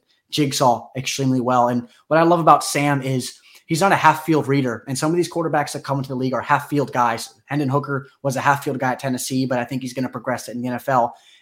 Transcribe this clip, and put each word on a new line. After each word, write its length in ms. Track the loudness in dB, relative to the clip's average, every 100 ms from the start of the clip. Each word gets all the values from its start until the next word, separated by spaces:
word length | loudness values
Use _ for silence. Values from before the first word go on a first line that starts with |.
| _ _ _
jigsaw 560 | -2 -2 2 2 2 -2 -10
extremely 440 | -6 -2 0 0
well. 260 | 2 4 4
And 200 | 2 -4 _ 0
what 120 | 2
I 40 |
love 160 | 4 4
about 240 | 6 6
Sam 380 | 4 -2 0 0
is – 380 | 0 -4 -4 -12 _ -20 -4
he's 120 | 0
not 140 | 2
a 20 | 4
half 280 | 4 4 2
field 240 | 0 2
reader. 340 | 0 0 -2 -6
And 100 | -4
some 140 | 0
of 40 | 0
these 160 | -2
quarterbacks 400 | -4 -2 -2 -2
that 140 | -6 -4
come 140 | -4
into 100 | -4
the 60 | -4
league 180 | -2
are 80 | -2
half 260 | 0 0 0
field 240 | -2 0
guys. 420 | 0 0 0 -6 -16 -6
Hendon 240 | -4 0
Hooker 380 | 0 -2 -6 -8 _
was 140 | -6 -2
a 60 |
half 240 | 0 0 -2
field 140 | -4
guy 120 | -2
at 80 | -2
Tennessee, 460 | -4 -6 -4 -2 -2
but 140 | -2
I 40 |
think 180 | -4 -6
he's 120 | -8
gonna 160 | -6 -6
progress 400 | -6 -6 -6 -8
it 60 | -8
in 60 |
the 60 | -6
N 60 |
F 160 | -6 0
L. 260 | 0 0 -4 _ _